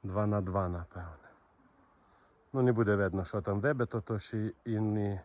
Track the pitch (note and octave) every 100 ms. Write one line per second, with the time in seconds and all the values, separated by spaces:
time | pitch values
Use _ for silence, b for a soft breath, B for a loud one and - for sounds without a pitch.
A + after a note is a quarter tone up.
0 | G2+ F#2+ G#2 G#2 F#2 F#2+ F#2 F2 E2+ F2+
1 | F2 D#2+ - - _ _ _ _ _ _
2 | b b b b _ C3+ B2 A#2 G#2+ G2+
3 | G2 F#2+ F2+ G#2+ F#2+ G2+ C3 C#3+ A#2 A#2
4 | - G#2+ - A2+ G#2+ - - A2 G#2+ G#2+
5 | G2+ G2